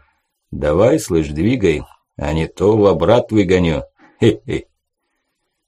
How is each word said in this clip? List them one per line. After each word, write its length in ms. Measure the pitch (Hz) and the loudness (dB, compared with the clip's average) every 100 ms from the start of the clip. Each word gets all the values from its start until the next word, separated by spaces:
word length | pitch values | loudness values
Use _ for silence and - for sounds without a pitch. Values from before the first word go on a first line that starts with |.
| _ _ _ _ _ | _ _ _ _ _
"Давай, 480 | - 73 82 117 156 | -6 -2 2 2 2
слышь, 300 | - 82 73 | 0 -2 -2
двигай, 540 | 73 104 131 92 71 - _ _ - | -2 -2 0 0 -2 -8 _ _ -10
а 160 | 71 | -6
не 140 | 80 80 | -4 -6
то 300 | - 98 110 | -2 0 4
в 100 | 101 | 2
обрат 460 | 80 85 117 - | 2 2 2 2
выгоню. 520 | 107 90 90 85 71 - _ _ _ | -2 2 2 0 -2 -8 _ _ _
Хе-хе". 460 | 117 - - - - _ _ _ _ _ _ _ _ _ | 0 0 -6 -10 -10 _ _ _ _ _ _ _ _ _